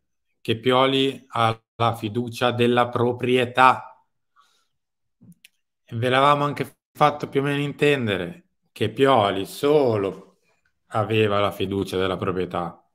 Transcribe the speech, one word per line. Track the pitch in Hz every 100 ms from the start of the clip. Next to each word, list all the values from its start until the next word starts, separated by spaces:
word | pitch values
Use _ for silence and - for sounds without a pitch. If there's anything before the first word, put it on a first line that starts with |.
| _ _ _ _
che | - 113
Pioli | 123 127 135 135 135 120 -
ha | 117 113 110 _ -
la | 117 113
fiducia | 110 113 120 113 123
della | 117 120 120 120
proprietà. | 123 120 120 123 127 120 127 131 117 - - _ _ _ _ _ _ _ _ _ _ _ _ - - - _ _ _ _
Ve | 117 123
l'avevamo | 131 143 143
anche | 143 110 135 - _
fatto | - 147 147 127
più | 139
o |
meno | 143 143
intendere | 143 135 147 143 113 95 85 - _ _ _
che | - 110
Pioli | 113 135 127 101 95 92
solo | - 143 151 131 107 98 87 - _ _ _ _ _ _
aveva | 113 104 110 107 101
la | 101
fiducia | - 95 98 92 95
della | 95 90
proprietà, | 92 90 87 90 85 - _